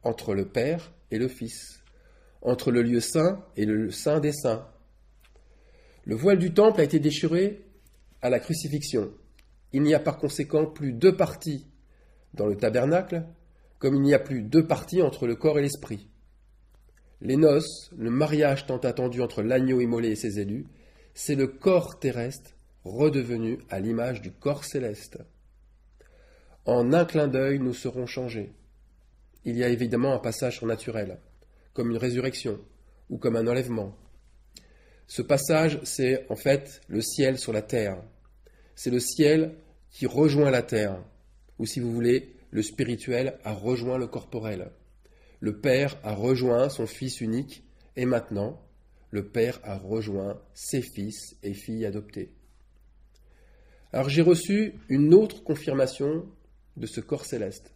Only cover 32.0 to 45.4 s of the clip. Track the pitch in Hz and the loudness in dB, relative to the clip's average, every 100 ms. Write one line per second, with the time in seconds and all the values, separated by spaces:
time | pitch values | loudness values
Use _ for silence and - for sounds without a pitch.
32 | 123 123 127 123 120 101 - - - _ | 0 0 -2 -4 -6 -8 -10 -20 -20 _
33 | _ - 131 113 113 123 123 113 101 101 | _ -4 0 0 0 0 0 -4 -6 -10
34 | - - _ - _ - - - _ - | -20 -20 _ -20 _ -20 -20 -20 _ -20
35 | - - - 139 - 156 160 147 - - | -14 -8 0 0 2 2 4 0 -6 -2
36 | 127 131 - 107 143 139 143 - - 107 | 0 0 -4 -4 2 2 0 -20 -6 -4
37 | 113 - 131 131 - 107 107 120 104 92 | -4 0 0 0 -2 -4 -2 -2 -2 -4
38 | - _ _ _ - _ - - - 123 | -12 _ _ _ -20 _ -20 -8 -2 0
39 | 120 - 147 156 160 - - _ _ - | -2 2 4 6 2 -4 -20 _ _ -6
40 | 127 127 156 139 143 127 117 113 104 92 | -4 4 4 6 4 4 2 0 -2 -4
41 | 90 - - - _ - 110 - 120 117 | -12 -20 -20 -20 _ -10 -6 -4 -4 0
42 | 117 120 - - - - 110 - 120 113 | 2 2 0 -20 -8 -4 -4 -2 -4 -4
43 | - 120 131 - - 104 104 127 117 127 | -4 -2 -2 -6 -10 -6 -2 -2 -2 -4
44 | 117 - - 120 110 95 90 - _ _ | -4 -8 -10 -8 -8 -8 -10 -16 _ _
45 | _ _ _ _ | _ _ _ _